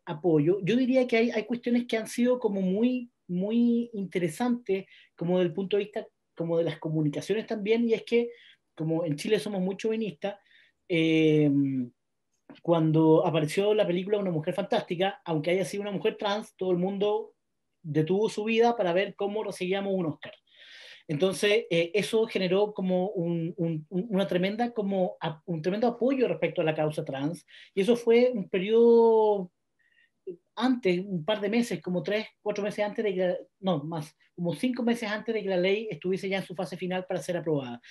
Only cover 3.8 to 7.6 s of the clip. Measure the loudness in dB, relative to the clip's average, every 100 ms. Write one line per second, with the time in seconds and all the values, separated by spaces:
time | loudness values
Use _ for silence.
3.8 | -2 -6 -4 -2 -2 0 -2 -2 -2 -4
4.8 | -6 -20 _ -6 0 2 0 -2 -2 -2
5.8 | -2 -8 -12 _ _ -6 -2 0 0 -2
6.8 | -4 0 0 -2 -4 -4 -4 -4